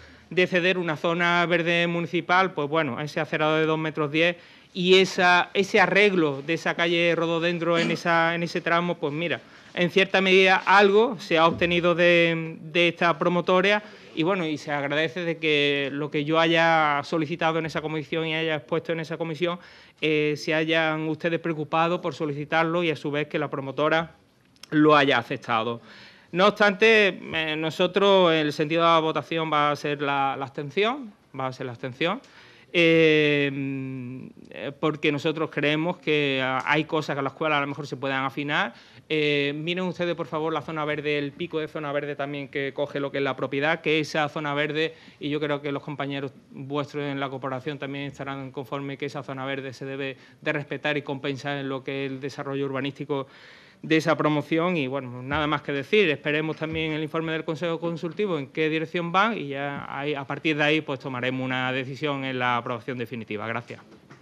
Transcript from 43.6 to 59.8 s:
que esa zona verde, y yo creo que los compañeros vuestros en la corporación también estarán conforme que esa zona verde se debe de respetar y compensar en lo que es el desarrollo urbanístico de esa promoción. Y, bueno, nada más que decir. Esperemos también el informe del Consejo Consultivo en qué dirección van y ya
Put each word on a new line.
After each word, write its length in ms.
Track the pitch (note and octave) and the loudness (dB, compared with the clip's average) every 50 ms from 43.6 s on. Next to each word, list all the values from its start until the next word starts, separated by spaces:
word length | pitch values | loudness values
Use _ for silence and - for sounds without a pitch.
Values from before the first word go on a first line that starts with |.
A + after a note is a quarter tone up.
| C#3+ D#3 E3 E3 | 0 0 0 0
que 180 | - D3+ D3+ D#3+ | 0 0 0 0
esa 300 | D3+ D3 - D#3+ D3+ C#3+ | 0 -2 -2 -2 -2 -2
zona 240 | - D#3+ D3+ D3 C#3+ | -4 -6 -6 -4 -2
verde, 420 | C#3+ D3+ D3+ D3 D#3 D#3+ D3+ D#3 - - - - _ | -2 -2 -2 -2 -2 -2 -4 -4 -10 -20 -20 -16 _
y 80 | C#3+ D3 | -6 -6
yo 140 | D3 D3+ | -4 -2
creo 200 | D#3 D3 D3 C#3 | -2 -2 -2 -4
que 120 | C#3+ D3 C#3+ | -4 -6 -6
los 100 | C3+ - | -6 -8
compañeros 480 | - D3 C3+ C#3+ C#3 C#3+ C#3 C#3 C3+ - - - _ | -8 -8 -6 -6 -6 -6 -6 -8 -8 -10 -14 -20 _
vuestros 540 | - D3 C#3 C3+ C#3 D3 C#3 C#3 - D3 C#3+ | -16 -14 -10 -6 -6 -6 -6 -6 -6 -6 -6
en 160 | C#3+ C#3 C#3 | -6 -4 -4
la 100 | C#3 C3 | -6 -6
corporación 480 | C3+ B2+ C3+ C3+ C3 C3+ C3 D#3 D3 C3+ | -6 -8 -6 -6 -6 -6 -6 -8 -8 -6
también 280 | D3 C3+ C#3 C#3 C#3+ | -8 -8 -8 -8 -8
estarán 460 | C#3 C3 - E3 C#3+ C#3 C#3 C3+ C3 | -10 -10 -10 -10 -10 -8 -10 -10 -10
conforme 460 | B2 D3 C3+ - D3 C#3 C#3 C#3 C3+ - | -10 -12 -10 -8 -8 -8 -8 -8 -8 -8
que 100 | D3 C#3+ | -8 -8
esa 140 | - D3 | -8 -8
zona 220 | B2+ - C3+ C3+ C3 | -10 -10 -10 -8 -6
verde 300 | C3+ C#3 C3+ C3 C3+ A#2+ | -6 -6 -6 -8 -10 -12
se 100 | - C#3 | -10 -10
debe 320 | C3+ C3+ C3+ C#3 C3+ B2+ - - - - _ | -10 -8 -8 -8 -8 -10 -12 -16 -20 -20 _
de 140 | - D#3 D3+ | -4 -4 -2
respetar 420 | D3+ C#3+ - D3 C3+ - D3+ D3 | -2 -4 -6 -8 -4 -2 -2 -2
y 60 | D3 | -2
compensar 560 | C3+ - C#3+ C3 B2+ C#3+ C#3 B2+ C3 C#3+ C#3+ C#3+ | -2 -4 -6 -6 -4 -6 -6 -6 -6 -6 -6 -4
en 100 | C#3 C3+ | -4 -6
lo 160 | C3+ C3 C3 | -6 -6 -6
que 220 | D3 C#3 C#3 C#3 | -6 -6 -6 -6
es 60 | C3+ | -6
el 100 | C3+ C3 | -8 -8
desarrollo 460 | C3+ C#3 - - C#3+ C#3 C#3 C#3 C#3 C#3 | -10 -10 -10 -8 -8 -6 -4 -4 -4 -4
urbanístico 600 | C3+ C3 C3 C#3+ C#3 - D3 B2+ D3 C3+ C3 - - - - - - - - - _ _ - | -4 -4 -4 -6 -6 -8 -6 -4 -4 -4 -4 -8 -14 -20 -20 -20 -20 -20 -20 -20 _ _ -2
de 140 | D3 D#3+ D#3+ | 2 2 2
esa 180 | D3+ E3 D#3 | 4 2 2
promoción. 640 | D3+ D3+ D3+ D3+ D3 C#3+ - E3 D#3+ E3 F#3 F#3 E3 | 2 2 2 2 0 0 0 0 0 0 0 0 -2
Y, 80 | C3+ | -2
bueno, 380 | B2+ C3 C#3 C3 B2 A#2+ B2 B2+ | -2 -4 -6 -8 -8 -12 -12 -8
nada 240 | C3+ C#3+ D#3 D3+ D3 | -4 -2 -2 0 0
más 160 | D#3 C#3+ - | 0 -2 -2
que 80 | - | -4
decir. 360 | C#3+ C#3 C3 - - G#3+ G3+ D#3+ | -4 -6 -2 0 2 4 4 4
Esperemos 440 | C#3+ C3+ - D#3 D3 D3+ D#3+ D#3+ D#3 | 2 0 -2 -2 -2 -2 -2 -4 -4
también 360 | D#3 D#3+ D#3 D#3+ D#3+ D#3+ D#3+ | -6 -6 -6 -4 -4 -4 -4
el 100 | D#3 D3+ | -4 -4
informe 300 | D#3 D3 - E3 D#3+ D#3+ | -4 -4 -4 -4 -4 -4
del 120 | D#3+ D#3+ D#3+ | -4 -4 -4
Consejo 360 | E3+ D#3+ C#3 F3+ E3+ E3 D#3 | -6 -6 -4 -4 -4 -4 -4
Consultivo 580 | E3+ E3+ E3+ D3+ - E3+ D#3+ - G#3 G3+ F3 D3 | -4 -6 -6 -6 -6 -8 -4 -4 -2 -2 -2 -4
en 80 | C3+ | -6
qué 240 | C3 - D#3+ D#3 D#3 | -6 -4 -2 0 0
dirección 420 | D#3 D#3+ D#3+ D#3 - F3+ E3+ E3+ | 0 -2 -4 -4 -4 -4 -4 0
van 240 | E3+ F#3+ G3+ A3+ A3+ | 2 2 2 2 0
y 120 | - C#3+ C#3 | -4 -6 -8
ya 400 | C3+ C#3 C#3+ C#3+ C#3+ C#3+ | -6 -6 -6 -6 -6 -8